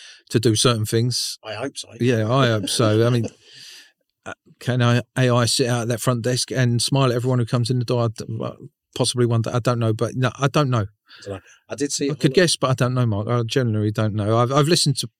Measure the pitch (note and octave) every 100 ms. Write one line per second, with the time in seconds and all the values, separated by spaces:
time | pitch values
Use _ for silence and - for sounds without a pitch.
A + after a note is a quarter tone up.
0 | - - _ B2 A2+ A2 B2+ A2+ G#2+ A2+
1 | B2 A#2+ - - G#2+ G#2 C3+ - - A2+
2 | A#2+ A2+ A2 C3 B2 A2 F#2+ - A2+ G#2+
3 | A#2 B2 A2+ - - - - - - _
4 | _ _ - - _ _ - B2 A#2+ A#2+
5 | A#2+ - B2+ A#2+ A#2 - A#2+ A#2+ A2+ A#2
6 | - A#2+ B2 B2+ - B2+ B2 A#2+ - C#3
7 | C3 A#2+ B2+ B2+ A2+ B2 A#2 C3 A#2+ B2
8 | A#2 A2 - A2 - - C#3+ - _ -
9 | B2+ B2 A#2+ A#2 A2 B2 A2+ A#2+ A2+ G#2+
10 | A2+ B2+ B2+ - C3+ D#3 C#3+ A#2+ G2 _
11 | _ - G2+ G2 - _ _ A2 C#3+ -
12 | D3+ D3 D3+ E3 F3 - C3 B2+ B2 B2+
13 | A#2+ G2+ G#2 A#2+ A2+ C3+ A#2+ G#2+ G#2+ G#2+
14 | A2 G#2 G2+ A2+ A#2+ C#3 D3 F3 D3+ B2+
15 | A#2 _